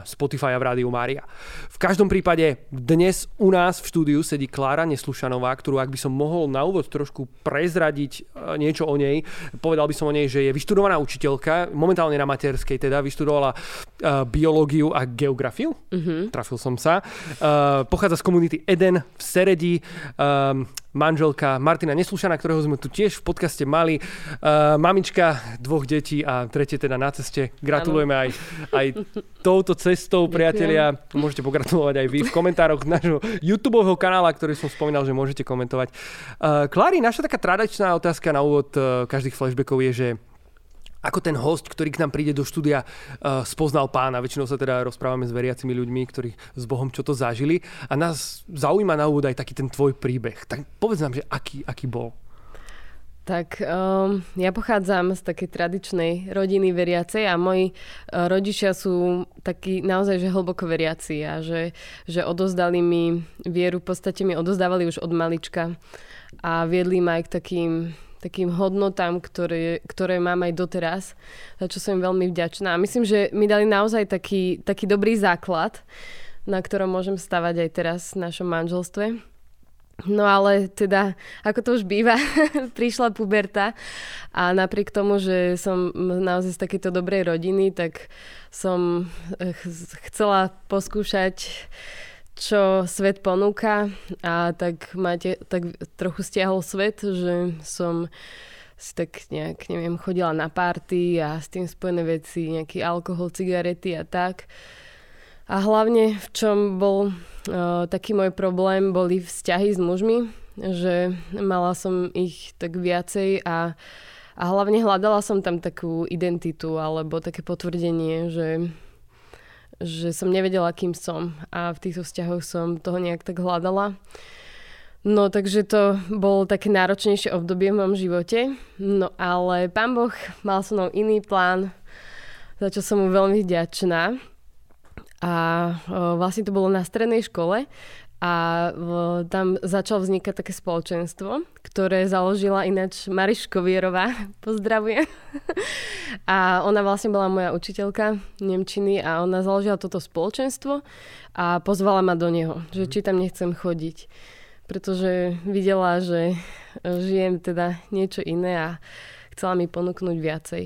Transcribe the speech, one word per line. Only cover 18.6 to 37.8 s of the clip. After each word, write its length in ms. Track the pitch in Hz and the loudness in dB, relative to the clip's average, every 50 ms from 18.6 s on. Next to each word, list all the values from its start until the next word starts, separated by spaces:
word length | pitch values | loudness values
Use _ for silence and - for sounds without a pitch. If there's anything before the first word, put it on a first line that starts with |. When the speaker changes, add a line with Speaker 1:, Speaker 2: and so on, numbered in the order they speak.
| - | 2
Speaker 1:
Eden 400 | - 185 165 190 185 180 170 - | 2 4 6 6 6 6 4 2
v 160 | - - - | -2 -14 -14
Seredi. 540 | - - - 180 190 196 185 156 170 175 175 165 - - - - - 135 - | -10 0 2 4 6 6 4 4 4 2 2 0 0 -6 -14 -12 -12 -12 -2
Ehm, 480 | - 139 143 143 139 139 139 139 135 127 - - - - - - | 0 2 4 4 4 2 2 2 0 -2 -6 -10 -16 -16 -6 0
manželka 640 | 139 147 160 160 147 160 151 139 - 156 139 135 127 | 2 4 4 4 4 4 2 2 2 0 0 2 2
Martina 320 | 139 156 170 151 175 156 139 | 4 2 2 2 2 0 2
Neslušana, 400 | 165 185 - 202 - - 185 165 | 0 0 0 -2 -2 0 0 0
ktorého 240 | 143 - 160 160 156 147 | 0 0 0 0 2 2
sme 160 | 151 143 131 | 2 0 -2
tu 80 | - - | -4 -6
tiež 320 | - - 214 196 - - | 0 2 2 2 2 -2
v 40 | - 170 | -4 -4
podcaste 320 | 175 - 175 156 - - 147 135 | -2 0 -2 -2 0 -2 0 2
mali. 320 | 151 165 165 165 156 147 | 2 4 4 4 2 0
E, 0 | - - - - - 151 151 - - 151 151 151 151 147 151 151 | -2 -6 -10 -10 -10 -10 -10 0 2 4 6 6 6 6 6 6
mamička 560 | 160 180 190 196 180 - - 190 170 165 147 123 - 113 113 117 | 6 6 6 4 2 2 2 4 6 6 4 2 -4 -10 -12 -10
dvoch 240 | 123 131 160 151 135 | -4 0 0 0 0
detí 400 | 123 151 151 143 - 151 147 147 | 2 0 0 0 0 -2 -2 0
a 240 | 143 127 123 123 113 | 0 0 -2 -2 -2
tretie 320 | - 147 143 - 151 135 | 0 -2 0 0 -2 -2
teda 160 | - 131 131 | -2 -2 0
na 160 | 127 139 139 - | 0 -2 -2 -2
ceste. 400 | - 127 - - 143 131 - - - | -4 -10 -6 -4 -4 -4 -4 -4 -6
Gratulujeme 560 | - 143 151 147 170 165 156 156 147 143 135 | -2 0 0 2 2 2 2 2 2 2 2
Speaker 2:
Áno. 40 | 135 131 | 2 0
Speaker 1:
aj, 40 | 131 131 - - - 165 160 151 - - | 0 -2 -6 -12 -12 -12 -12 -6 0 2
aj 140 | 139 135 135 - 214 190 - - 214 - - - - - | 2 2 2 0 -4 -8 -8 -8 -12 -12 -12 -14 0 4
touto 320 | 185 185 190 185 185 175 | 6 6 6 4 2 0
cestou, 480 | - - 180 180 - - - 196 185 - | 2 4 2 2 2 2 2 4 4 4
Speaker 2:
Ďakujem. 80 | 160 165 | 4 4
Speaker 1:
priatelia. 520 | 170 165 165 156 165 165 160 156 156 151 147 143 - - - - | 4 4 4 4 4 2 4 4 4 4 4 2 -2 -8 -4 -2
Môžete 320 | 143 147 151 139 - 127 | 0 0 0 -2 -2 -4
pogratulovať 560 | 135 139 151 123 - 175 165 143 143 135 135 | 0 0 0 0 2 2 4 4 4 2 2
aj 60 | 131 127 | 0 2
vy 100 | 135 143 - | 2 2 0
v 80 | 262 - | 2 2
komentároch 480 | 170 170 180 170 175 165 156 156 139 131 | 2 2 4 4 6 6 4 4 2 2
nášho 380 | 151 170 - - 175 156 139 - 226 220 175 151 | 2 0 2 4 2 2 2 0 -2 -4 -2 2
YouTubeového 500 | 175 208 208 - 269 220 226 196 190 180 | 2 2 2 2 4 6 6 6 6 4
kanála, 380 | 180 185 185 185 185 175 165 156 | 4 2 2 4 4 4 4 2
ktorý 240 | - 165 151 151 | 2 -2 -4 -4
som 160 | - - 139 - | -2 -4 -6 -4
spomínal, 320 | - 151 151 147 143 135 | -2 -2 0 2 0 0
že 80 | 135 131 | 2 0
môžete 320 | 131 139 135 - - 123 | 0 0 -2 -2 -6 -4
komentovať. 480 | - 127 127 123 120 - 127 127 - - | -4 -2 -4 -2 -2 -2 -2 -2 -2 -6
E, 20 | - - - - - - - - - - 156 147 147 143 | -14 -16 -14 -14 -14 -16 -16 -10 -2 2 2 4 4 2
Klári, 300 | 139 - 180 233 359 370 | 2 4 4 4 6 6
naša 260 | 339 226 233 220 - 311 | 4 4 4 2 2 -2
taká 140 | 294 - | -2 -2
tradičná 560 | - - 180 185 196 220 202 - - | 0 2 2 2 2 2 -2 0 0